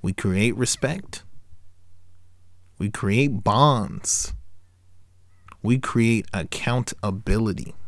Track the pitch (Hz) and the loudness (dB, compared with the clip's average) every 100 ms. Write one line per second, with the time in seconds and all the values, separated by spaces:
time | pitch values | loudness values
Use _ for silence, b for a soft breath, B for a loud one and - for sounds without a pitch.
0 | - 95 101 92 117 117 123 - 131 180 | -2 0 2 4 2 2 -2 0 -2 -2
1 | - - - - - - - - - - | -8 -14 -12 -12 -12 -16 -16 -18 -18 -16
2 | - - - - - - - - 104 - | -16 -18 -20 -20 -20 -20 -20 -6 -4 -2
3 | 98 107 143 98 - 107 147 127 98 - | 2 4 4 2 2 6 6 4 0 -4
4 | - - - - - - - _ - - | -2 -2 -2 -6 -10 -16 -18 _ -20 -20
5 | - - - - - - 104 127 - 120 | -20 -20 -20 -20 -20 -6 2 2 2 4
6 | 113 113 - 98 82 - - 123 123 - | 4 4 0 -4 -4 -4 0 0 -2 -4
7 | 107 98 - 101 110 82 64 - | -4 -2 2 2 2 -2 -6 -8